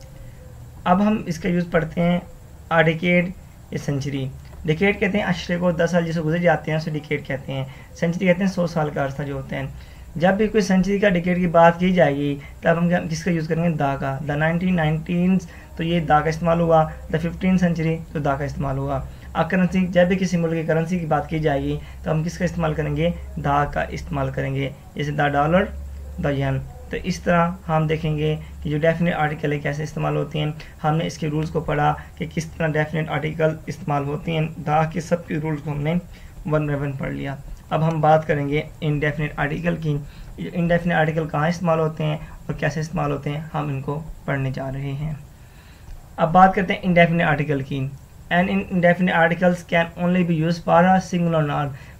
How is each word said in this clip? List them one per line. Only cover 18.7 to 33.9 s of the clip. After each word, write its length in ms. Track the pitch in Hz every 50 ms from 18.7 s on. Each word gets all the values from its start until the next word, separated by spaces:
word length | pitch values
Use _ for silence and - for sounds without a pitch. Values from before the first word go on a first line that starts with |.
| 135
हुआ। 300 | 135 139 139 139 131 135 - - - - - -
अब 140 | - 160 160
currency, 380 | 196 185 180 170 190 190 185
जब 200 | 175 175 175 180
भी 80 | 180 196
किसी 220 | 185 190 170 180
मुल्क 160 | 170 170 160 165
की 100 | 165 156
currency 360 | 160 156 165 165 165 185 180
की 60 | 165
बात 220 | 151 156 143 143
की 120 | - 165 160
जाएगी, 400 | 156 156 139 139 139 143 147 147 - - - - -
तो 60 | 180
हम 120 | 151 156 156
किसका 220 | 170 160 - 180
इस्तेमाल 280 | 165 170 175 165 156 151
करेंगे? 360 | 156 151 147 147 147 165 175 170 - - - - 165
दा 260 | 143 143 139 147 143
का 180 | 143 - - -
इस्तेमाल 480 | - - 156 - - 156 139 135 135
करेंगे। 440 | 135 143 135 135 135 139 139 131 - - - - -
जैसे 140 | - 147 147
the 140 | 143 147 147
dollar, 400 | 143 139 143 147 156 170 190 208 220 - - - - - - - - - -
the 180 | 151 143 139 135
yen। 200 | 139 135 135 131 135 - - - - -
तो 60 | -
इस 260 | - - 180 175 - -
तरह 340 | 175 175 170 170 175 180 - -
हम 200 | - 160 160 156
देखेंगे 520 | 151 160 156 165 156 151 147 156 156 151 156 156 - - - -
कि 60 | 151
जो 80 | 147
definite 360 | 151 160 165 165 170 170 175 -
article 400 | - 151 151 156 151 - 147 147
है 60 | 147
कैसे 240 | 143 147 147 151 156
इस्तेमाल 320 | 147 - 151 151 147 151
होते 240 | 151 147 147 - 151
हैं। 180 | 151 151 156 156 - - - -
हमने 240 | - 151 156 160 175
इसके 220 | 175 - - 165
rules 220 | 151 147 156 156 156
को 120 | - 156
पढ़ा 360 | 160 - 147 147 147 151 151 - - - -
कि 100 | - 170
किस 300 | 156 - 175 160 - -
तरह 100 | - 165
definite 420 | 156 147 156 151 151 - 156 156 160
article 480 | 156 143 151 156 156 165 160 160 156 156 - -
इस्तेमाल 340 | 151 - - -